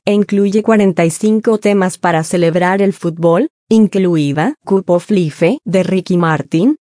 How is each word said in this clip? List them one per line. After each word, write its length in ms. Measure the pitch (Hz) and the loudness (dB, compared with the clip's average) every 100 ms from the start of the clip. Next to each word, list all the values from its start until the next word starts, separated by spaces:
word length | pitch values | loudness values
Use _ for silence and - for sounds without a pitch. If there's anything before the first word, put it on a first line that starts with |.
e 80 | - | -2
incluye 520 | 208 202 202 202 208 | 0 0 0 0 0
cuarenta 400 | 214 220 196 170 | 2 2 2 2
y 60 | 165 | -2
cinco 480 | - 214 220 226 214 | 0 0 0 0 0
temas 400 | 214 202 185 - | 0 0 -2 -2
para 260 | 180 165 | -2 -2
celebrar 580 | 160 180 165 170 180 196 | -2 0 0 0 0 0
el 100 | 202 | 0
fútbol, 560 | - 175 165 165 170 302 - _ | -2 -6 -2 0 2 -2 -6 _
incluida 880 | 220 214 196 180 165 143 139 190 302 | 2 2 2 0 0 0 -2 -4 -4
Cup 260 | - 196 190 | -2 -2 0
of 180 | 175 - | -2 0
Life 460 | 208 160 - 170 277 | -2 -2 -2 -2 -2
de 180 | - 185 | -2 -2
Ricky 320 | 175 190 180 180 | 0 -2 0 0
Martin, 580 | 165 156 - - 226 302 | 0 -2 -2 0 0 0